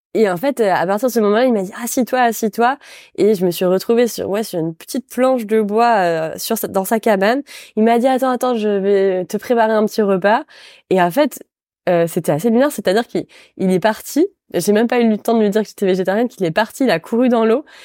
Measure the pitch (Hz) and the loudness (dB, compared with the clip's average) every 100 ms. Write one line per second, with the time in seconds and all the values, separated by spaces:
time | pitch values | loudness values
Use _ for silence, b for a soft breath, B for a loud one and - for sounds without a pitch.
0 | _ 202 202 180 285 254 208 175 175 208 | _ 0 2 2 -2 0 2 2 0 0
1 | 254 233 202 214 254 214 190 226 240 - | 0 0 2 2 2 0 -2 -8 -6 -2
2 | 233 254 233 220 220 - 240 285 B B | -2 0 0 0 -4 0 0 -2 B B
3 | B - 202 196 180 170 180 190 - 233 | B 0 2 2 0 0 0 0 0 0
4 | 233 - 190 202 220 175 160 165 - 254 | 0 -2 -6 -4 -4 -6 -6 -8 -10 -10
5 | - 240 262 254 208 220 202 214 233 214 | -8 -2 0 0 0 -2 0 0 2 2
6 | 175 160 160 - - 226 - 190 190 226 | 2 -2 -4 -8 -6 -6 -4 -4 -2 -2
7 | 233 196 196 269 B B B 214 220 240 | 0 2 2 0 B B B 0 2 4
8 | 262 254 262 247 254 233 208 202 196 196 | 2 2 0 -2 -2 -2 -2 0 2 2
9 | 196 185 180 - - 233 220 220 214 - | 2 0 -4 -8 -2 0 2 2 0 0
10 | 202 190 202 240 302 B B B - 185 | 0 2 2 0 -2 B B B -2 2
11 | 175 180 294 - - _ _ _ - 175 | 2 2 -2 -2 -20 _ _ _ 0 0
12 | 170 175 165 147 226 226 277 - 190 202 | 0 -2 -2 -2 0 2 0 0 0 0
13 | - 180 - B B - 185 185 214 214 | -2 -6 -8 B B -4 0 2 0 -4
14 | - 277 381 _ _ 175 208 208 240 247 | -4 -2 -2 _ _ -4 0 2 2 2
15 | 233 208 - 233 208 214 202 - 190 185 | 0 0 0 0 2 0 -4 -4 -2 0
16 | 185 208 240 - 170 165 226 - 254 165 | 0 -2 -2 -2 -4 -2 -4 -2 -2 -2
17 | - 233 254 233 220 247 - B | -2 0 2 2 2 0 -2 B